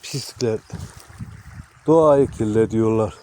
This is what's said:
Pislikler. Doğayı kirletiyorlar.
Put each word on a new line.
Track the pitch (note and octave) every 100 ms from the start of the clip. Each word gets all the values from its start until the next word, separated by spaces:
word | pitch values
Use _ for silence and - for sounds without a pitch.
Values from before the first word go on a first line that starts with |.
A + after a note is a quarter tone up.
Pislikler. | - C#3 - - A#2+ A2 _ - - - - - - - - - - _ -
Doğayı | D#3+ D#3 C#3 C3
kirletiyorlar. | - A2 A2 A2 A2+ A2 A2 A2 -